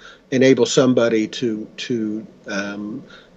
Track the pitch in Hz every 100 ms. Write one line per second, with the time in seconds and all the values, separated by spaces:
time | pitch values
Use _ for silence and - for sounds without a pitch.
0 | - - _ 127 131 123 117 - 131 123
1 | 117 110 107 - 120 107 110 - - 120
2 | 110 107 107 - - 101 101 101 104 127
3 | - - -